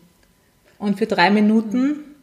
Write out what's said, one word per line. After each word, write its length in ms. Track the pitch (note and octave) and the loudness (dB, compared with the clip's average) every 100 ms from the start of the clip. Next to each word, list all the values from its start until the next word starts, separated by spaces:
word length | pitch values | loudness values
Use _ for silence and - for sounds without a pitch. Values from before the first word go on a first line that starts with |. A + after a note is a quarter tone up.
| _ _ _ _ _ _ _ _ | _ _ _ _ _ _ _ _
Und 180 | G3+ G3 | -6 -4
für 80 | G#3+ | -2
drei 240 | G3+ F3+ | 0 2
Minuten 640 | G#3 G#3 A3 A3 B3+ C4+ D4 - - | 4 4 2 0 -2 -2 -4 -12 -20